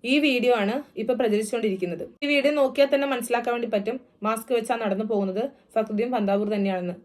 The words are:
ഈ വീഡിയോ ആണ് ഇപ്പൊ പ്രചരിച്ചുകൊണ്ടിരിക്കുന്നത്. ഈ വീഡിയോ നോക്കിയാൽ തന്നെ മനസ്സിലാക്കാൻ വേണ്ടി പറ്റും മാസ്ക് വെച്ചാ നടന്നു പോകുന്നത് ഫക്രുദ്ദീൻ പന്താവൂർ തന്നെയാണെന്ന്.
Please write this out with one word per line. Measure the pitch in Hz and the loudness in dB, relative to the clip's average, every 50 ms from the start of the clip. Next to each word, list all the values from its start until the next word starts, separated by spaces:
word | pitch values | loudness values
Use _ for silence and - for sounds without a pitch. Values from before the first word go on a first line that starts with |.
| - | 0
ഈ | 240 262 294 | 2 2 4
വീഡിയോ | 285 294 254 247 220 247 247 | 4 4 2 2 4 4 4
ആണ് | 226 202 196 226 285 294 - _ | 4 2 0 0 -2 -6 -8 _
ഇപ്പൊ | - 220 240 254 | -8 -2 -2 0
പ്രചരിച്ചുകൊണ്ടിരിക്കുന്നത്. | 220 254 220 208 208 220 214 - 233 220 220 190 190 220 196 170 - - - - _ 285 | 2 2 2 2 0 -2 -2 -4 -2 0 -2 -2 -2 -4 -6 -4 -8 -10 -14 -10 _ -2
ഈ | |
വീഡിയോ | 285 294 285 262 285 294 | 2 2 4 4 2 2
നോക്കിയാൽ | 294 277 262 262 277 277 | 4 2 2 4 2 2
തന്നെ | 277 294 277 277 | 4 4 0 2
മനസ്സിലാക്കാൻ | 277 269 247 233 240 240 240 240 247 240 | 0 -2 -4 -2 -2 -2 0 0 -2 -2
വേണ്ടി | 240 233 226 | -2 -2 -2
പറ്റും | 220 208 202 220 247 262 - _ _ _ - | -2 -2 -2 -2 -6 -6 -10 _ _ _ -2
മാസ്ക് | 214 226 220 220 - 262 | -2 -2 -2 -2 -2 -2
വെച്ചാ | 233 220 - 247 | -2 0 -2 -2
നടന്നു | 233 226 202 196 190 220 | -2 0 -2 -2 -2 -2
പോകുന്നത് | 214 226 202 196 190 185 202 240 277 - _ _ _ | -2 0 0 0 0 -2 -2 -4 -4 -6 _ _ _
ഫക്രുദ്ദീൻ | _ 220 214 208 214 208 233 247 | _ -2 -2 0 0 -2 -2 0
പന്താവൂർ | 254 233 208 196 196 202 214 208 | 0 0 2 2 2 0 0 0
തന്നെയാണെന്ന്. | 214 202 196 196 190 180 180 175 175 - - | 0 0 0 0 -2 -2 -4 -6 -8 -10 -14